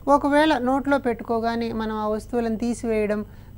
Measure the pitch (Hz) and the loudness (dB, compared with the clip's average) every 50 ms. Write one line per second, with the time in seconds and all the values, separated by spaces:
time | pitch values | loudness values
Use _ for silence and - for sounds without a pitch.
0 | - 277 285 277 285 285 285 294 311 311 302 247 247 247 262 277 269 277 285 269 | 2 4 4 4 4 4 4 4 6 4 4 2 2 2 0 0 2 2 0 2
1 | - 240 226 226 220 - 233 226 220 233 233 233 233 226 226 220 220 220 220 214 | 2 0 -2 -2 -2 -2 -2 0 0 0 -2 -2 -2 -4 -4 -4 -4 -4 -2 -2
2 | 214 214 214 214 - - 247 240 233 226 226 202 240 240 233 - - 233 220 214 | -2 -2 -2 -4 -4 -4 -2 -2 0 0 -2 -2 -2 -2 -2 -2 -2 -2 0 0
3 | 208 202 208 208 208 - - - - - - | 2 2 0 -2 -4 -6 -12 -18 -18 -18 -12